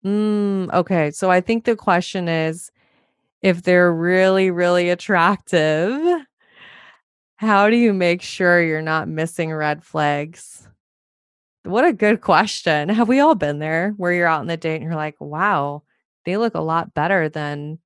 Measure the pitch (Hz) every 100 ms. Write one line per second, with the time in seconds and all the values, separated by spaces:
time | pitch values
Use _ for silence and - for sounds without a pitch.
0 | 190 208 214 208 202 190 185 175 180 180
1 | 151 147 185 180 180 226 226 220 - 180
2 | 180 190 175 165 160 165 - _ _ _
3 | _ _ _ _ 190 175 180 180 180 165
4 | 170 185 190 190 190 175 175 180 175 175
5 | - 190 170 196 - 175 156 156 180 269
6 | 330 339 277 _ _ _ - - - _
7 | _ _ _ _ 220 202 208 240 233 196
8 | 175 175 - - 180 175 165 156 160 156
9 | 160 156 165 - 160 156 151 151 _ 156
10 | 147 147 151 170 - - - _ _ _
11 | _ _ _ _ _ _ - 202 320 214
12 | 208 214 - 165 202 - - 151 151 214
13 | 226 262 294 262 147 147 156 160 190 208
14 | 175 175 175 160 139 165 165 160 160 165
15 | 151 147 147 151 196 180 143 147 _ _
16 | _ _ - 190 233 170 160 160 165 -
17 | 160 196 156 156 147 147 147 160